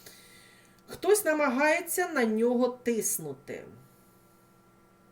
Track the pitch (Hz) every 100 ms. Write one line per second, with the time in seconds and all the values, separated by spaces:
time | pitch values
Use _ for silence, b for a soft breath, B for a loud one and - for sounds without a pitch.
0 | B B B B B B B B - -
1 | 349 415 320 311 285 247 302 339 339 -
2 | 349 294 226 214 233 247 247 240 247 226
3 | - - 156 135 - - - 117 - -
4 | - - _ _ _ _ _ _ _ _
5 | _